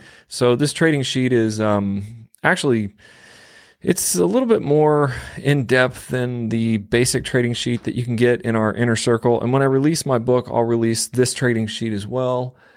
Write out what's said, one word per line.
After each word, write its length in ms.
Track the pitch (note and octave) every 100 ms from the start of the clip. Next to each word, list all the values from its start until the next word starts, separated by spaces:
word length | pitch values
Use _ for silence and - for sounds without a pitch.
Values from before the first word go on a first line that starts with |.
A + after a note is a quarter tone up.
| - - _
So 280 | - B2 A#2+
this 180 | D3
trading 300 | - E3 D3
sheet 280 | B2+ C3+ B2+
is, 300 | B2 A2 G#2+
um, 680 | G#2+ G#2 G2+ G2 G2+ A#2 A2+ _
actually, 520 | D3+ F3+ D3 A#2 G#2 - - - - - - - - _
it's 360 | F#3+ F3+ - F3+
a 100 | F3
little 220 | A3+ B3+
bit 160 | A3+
more 500 | C3 D3 D3+ D3 C#3+ B2 - -
in 280 | - C#3+ A2+
depth 420 | B2+ B2+ - -
than 420 | B2+ B2 B2 A2+
the 280 | A2+ A2+ A2
basic 460 | G2 A#2+ B2+ A#2+
trading 300 | - C3 A#2+
sheet 300 | A2+ - A#2+
that 100 | -
you 100 | B2
can 120 | A#2+ A#2
get 260 | A#2+ A#2+
in 140 | - A2+
our 180 | A2
inner 220 | G2+ A#2+ A2+
circle. 440 | - A#2 B2 A#2
And 140 | A#2
when 80 | C3+
I 40 | C#3
release 380 | C3+ D3 E3
my 140 | - B2
book, 300 | A#2+ B2 A#2+
I'll 140 | A#2
release 440 | A#2 A#2 A#2 A2 -
this 240 | B2 B2
trading 360 | - B2+ A2+ A2
sheet 260 | - A2+
as 140 | G#2 G#2
well, 480 | B2 B2+ B2+ B2+ - _